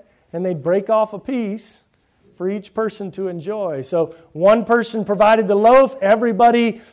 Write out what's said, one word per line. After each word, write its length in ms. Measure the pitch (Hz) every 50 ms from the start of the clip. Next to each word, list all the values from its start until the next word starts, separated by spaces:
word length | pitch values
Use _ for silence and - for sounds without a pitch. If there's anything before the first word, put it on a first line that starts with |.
| _ _ _ _ _ _
and 140 | - 170 185
they'd 180 | 185 180 151
break 280 | 127 165 180 202 196 208
off 240 | 220 214 214 214 208
a 40 | 190
piece 640 | - - 277 247 226 196 202 220 - - - _ _ _ _ _ _ _ _ _ _ _ _ -
for 60 | 175 190
each 260 | 202 214 180 - -
person 360 | 220 220 208 - - 202 185
to 160 | 147 196 196 185
enjoy. 540 | 175 170 147 180 214 214 202 175 151 135
So 320 | 131 - 180 165 160 - - - _ _
one 320 | - 151 175 202 220 233 220
person 400 | - 233 240 220 226 - 226 196
provided 420 | - 208 180 214 214 226 220 220
the 80 | 190 202
loaf, 400 | 202 214 233 254 269 269 - - -
everybody 800 | - 196 220 220 240 233 220 185 240 240 233 240 233 226 208 - - _